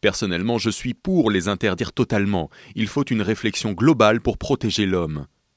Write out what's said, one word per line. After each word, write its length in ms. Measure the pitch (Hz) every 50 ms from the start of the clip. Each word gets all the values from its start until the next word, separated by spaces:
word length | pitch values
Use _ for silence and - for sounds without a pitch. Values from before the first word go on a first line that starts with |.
Personnellement, 580 | - 104 98 - 113 95 87 85 95 117 120 110
je 120 | 107 113
suis 240 | 104 - - 123 -
pour 340 | _ - 190 185 170 117 110
les 200 | 101 95 82 104
interdire 440 | 98 90 - 104 90 85 110 - -
totalement. 560 | - 120 - 117 104 101 104 101 87 78 - - - - - -
Il 100 | 113 110
faut 160 | 101 - 147 139
une 180 | - 120 107
réflexion 520 | 101 101 110 - - 107 - - - 107 95
globale 480 | 85 113 151 156 113 110 107 110 113
pour 180 | - 123 101 -
protéger 480 | - - 139 - - 107 - 107 104
l'homme. 400 | 95 92 90 85 78 76 71 71 - _ _ _ _ _